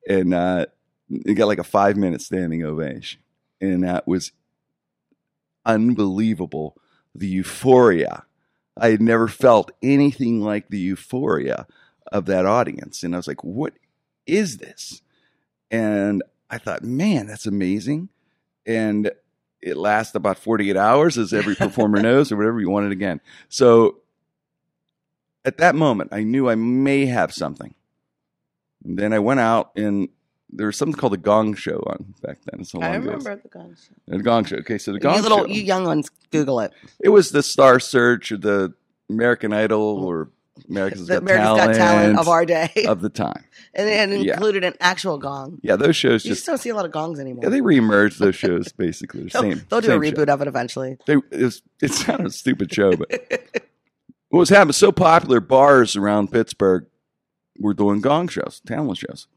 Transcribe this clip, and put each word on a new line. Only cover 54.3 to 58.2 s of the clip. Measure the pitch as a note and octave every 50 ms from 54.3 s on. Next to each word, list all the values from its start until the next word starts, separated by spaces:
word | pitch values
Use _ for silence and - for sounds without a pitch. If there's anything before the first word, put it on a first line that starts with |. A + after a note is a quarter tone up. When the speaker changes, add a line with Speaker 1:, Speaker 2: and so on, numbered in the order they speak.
| - E3
Speaker 1:
was | F3 D3
happening, | F#3+ G3+ G3 D3+ C#3
so | - G3+ G3+
popular | - - F#3 E3 D#3+ E3+ - D3 C3 A#2
bars | F#2+ - B2+ C3 C3+ C#3+ C#3+ C3 A#2 G2+ -
around | G2+ G2 G#2 G#2 G#2 G2+ G2
Pittsburgh | - A#2 A2+ - - _ G#2 G2 F#2 F2+ - _ _ _ _ _ _ _ _ _ _ _ _ _ _ -
were | G2+ G#2 G2+
doing | - G#2 G2+ G2+ G#2
gong | G2+ C3 C#3+ D#3+